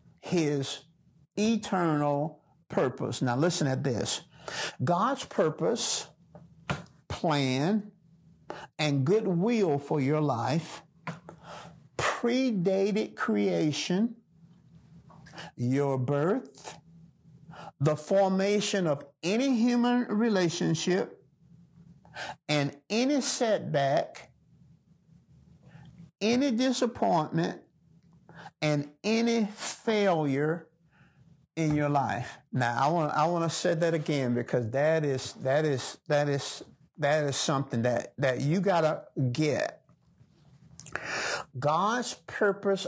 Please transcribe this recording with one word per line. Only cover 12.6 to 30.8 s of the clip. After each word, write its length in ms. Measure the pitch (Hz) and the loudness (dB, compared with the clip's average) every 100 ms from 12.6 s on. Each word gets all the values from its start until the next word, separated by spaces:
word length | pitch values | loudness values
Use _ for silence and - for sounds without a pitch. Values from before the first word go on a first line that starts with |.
| 180 190 202 208 220 | 2 2 2 2 -2
creation, 1000 | - - 208 202 170 156 143 - 180 240 - _ _ - - - - - - - - - - - - | -2 0 2 2 2 0 0 0 2 2 -2 _ _ -20 -20 -20 -20 -20 -20 -20 -20 -20 -18 -16 -6
your 400 | 123 135 139 135 | 0 2 2 0
birth, 840 | 123 143 165 254 - - - - - - - _ - - - - - - | 0 0 2 0 -4 -14 -18 -18 -20 -20 -20 _ -20 -20 -20 -18 -18 -2
the 160 | 143 151 | 0 0
formation 880 | - 196 190 190 196 208 208 202 170 | 0 2 4 2 2 0 0 0 0
of 180 | 139 - _ | -2 -6 _
any 320 | 170 220 269 240 | -2 0 2 2
human 480 | 240 240 240 247 | 2 2 2 2
relationship, 1120 | - 208 233 190 170 - 170 156 - 180 240 - _ _ - - - - - - - - - - - | 0 0 2 2 2 0 0 0 0 0 -2 -8 _ _ -20 -20 -20 -20 -20 -20 -20 -14 -12 -12 -2
and 280 | 151 143 - _ | 0 0 -4 _
any 300 | 214 262 285 | 0 2 0
setback, 1120 | - - 233 190 131 151 135 151 - - - _ _ _ - - _ _ _ - _ - - - - - - - - _ | -2 -2 0 0 0 0 2 2 0 -8 -20 _ _ _ -20 -20 _ _ _ -20 _ -20 -20 -20 -20 -20 -20 -20 -20 _
any 300 | 208 247 285 | 0 2 2
disappointment, 1120 | 226 262 240 - - 202 175 151 165 180 - - _ _ _ _ - - - - - | 2 2 2 -2 0 0 2 0 0 -2 -4 -16 _ _ _ _ -20 -20 -20 -20 -4
and 300 | 151 147 143 - | 0 0 -2 -6
any 420 | 208 226 233 233 202 | 0 2 2 2 0
failure 1120 | - - - - 214 202 165 147 135 151 180 - _ | -4 -8 -6 0 2 4 2 2 0 0 -2 -8 _